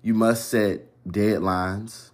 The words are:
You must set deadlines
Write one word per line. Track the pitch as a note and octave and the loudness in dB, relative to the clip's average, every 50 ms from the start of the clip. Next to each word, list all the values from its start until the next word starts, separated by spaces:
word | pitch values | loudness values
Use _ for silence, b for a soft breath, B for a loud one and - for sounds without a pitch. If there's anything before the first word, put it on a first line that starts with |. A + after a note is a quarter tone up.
| _ | _
You | A2+ A2+ | 0 2
must | A2 A2+ A2+ A2+ A2+ - - | 4 4 2 2 0 -2 -2
set | - A#2 G#2+ G2+ F2+ - - - _ _ _ F#2+ | 0 2 2 2 0 -2 -8 -16 _ _ _ -6
deadlines | F2 G2+ G#2 G#2+ G#2+ D#2+ E2+ F#2+ F#2 F2+ F2+ F#2 F#2+ G2+ A2 A#2 - - - - | -2 0 2 2 2 0 0 -2 -2 0 -2 -2 -4 -6 -8 -12 -16 -18 -20 -20